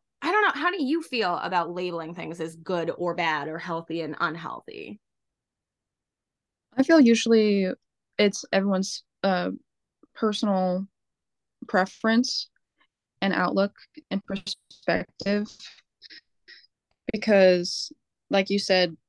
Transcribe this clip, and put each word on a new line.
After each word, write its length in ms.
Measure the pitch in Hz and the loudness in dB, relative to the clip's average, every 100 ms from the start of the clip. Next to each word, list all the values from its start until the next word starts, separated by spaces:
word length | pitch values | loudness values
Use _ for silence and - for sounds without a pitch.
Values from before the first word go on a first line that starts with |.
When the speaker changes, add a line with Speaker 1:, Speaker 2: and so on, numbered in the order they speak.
| _ - | _ -8
Speaker 1:
I 100 | 294 | -2
don't 120 | 415 | 2
know. 180 | 415 277 | 2 0
How 100 | 330 | -2
do 120 | 381 | -2
you 180 | 262 320 | -2 -2
feel 340 | 320 247 190 170 | -2 -2 -2 -2
about 340 | - 180 165 | -2 -2 -2
labeling 420 | 175 180 170 160 175 | -4 -6 -6 -8 -10
things 240 | 160 170 | -10 -8
as 140 | 165 165 | -10 -10
good 360 | 165 180 165 - | -6 -4 -2 -4
or 180 | 175 170 | -4 -2
bad 320 | 165 151 147 | -2 -2 -4
or 80 | 160 | -8
healthy 420 | 170 165 165 165 | -6 -8 -6 -8
and 140 | 156 - | -6 -4
unhealthy? 800 | 165 165 165 - - - - 208 _ _ _ _ _ _ _ _ _ _ _ _ _ _ _ _ _ 233 | -4 -4 -10 -12 -14 -16 -16 -16 _ _ _ _ _ _ _ _ _ _ _ _ _ _ _ _ _ 0
Speaker 2:
I 60 | |
feel 160 | 269 330 | 6 8
usually 680 | 240 226 226 226 214 202 185 - _ _ _ - | 8 6 4 4 4 2 0 -4 _ _ _ 0
it's 280 | 208 - - | 2 0 -2
everyone's, 520 | 196 196 190 190 - - _ | 0 2 0 -2 -8 -14 _
uh, 280 | 196 180 180 - _ _ _ _ _ - | -2 0 -2 -6 _ _ _ _ _ -4
personal 720 | 220 208 214 190 185 180 196 _ _ _ _ _ _ _ - | -4 -2 0 0 0 -2 -6 _ _ _ _ _ _ _ -4
preference 800 | 190 190 - 220 226 254 - - _ _ _ _ _ _ - | 0 0 -2 0 2 2 -2 -8 _ _ _ _ _ _ -6
and 120 | 196 | -2
outlook 400 | 180 180 190 202 - - - - | 0 0 0 -2 -4 -20 -20 -8
and 120 | 196 - | -8 -6
perspective, 1200 | 196 - - _ - - 170 - - 196 208 208 - - - _ _ - - - _ - - _ _ _ _ - | -10 -10 -14 _ -10 -2 -2 -4 -8 -4 -2 -4 -12 -20 -20 _ _ -20 -20 -20 _ -20 -20 _ _ _ _ -10
because, 800 | 208 220 202 190 180 180 - - - _ _ - | -4 2 6 6 6 0 -8 -10 -16 _ _ -2
like 200 | 196 196 | 0 0
you 100 | 202 | 0
said, 360 | - 185 180 160 | 2 2 2 -2